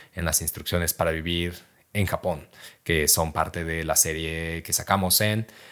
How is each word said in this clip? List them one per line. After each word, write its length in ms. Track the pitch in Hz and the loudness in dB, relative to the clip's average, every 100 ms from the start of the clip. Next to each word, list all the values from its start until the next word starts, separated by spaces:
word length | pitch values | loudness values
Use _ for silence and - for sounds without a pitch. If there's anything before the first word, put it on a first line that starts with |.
| - | -14
en 120 | - 82 | -4 0
las 160 | - | 0
instrucciones 520 | 80 - - 87 85 | -2 -6 -2 0 0
para 180 | - 85 | 2 0
vivir 440 | 80 80 85 87 87 - _ _ | 0 0 0 -2 -4 -18 _ _
en 120 | 104 95 | 0 0
Japón, 420 | - 95 78 - - - - | 0 -2 -4 -8 -20 -20 -12
que 240 | - 82 73 | 0 2 4
son 260 | - 82 | 2 2
parte 300 | 80 76 87 82 | 0 -2 -2 -4
de 180 | 82 | -4
la 120 | 80 78 | 0 0
serie 680 | 82 80 80 82 82 82 | 2 0 -4 -4 -4 -6
que 80 | - | -4
sacamos 480 | - - 98 92 - | -4 2 2 4 4
en 260 | 107 107 113 - - | 2 2 -2 -10 -20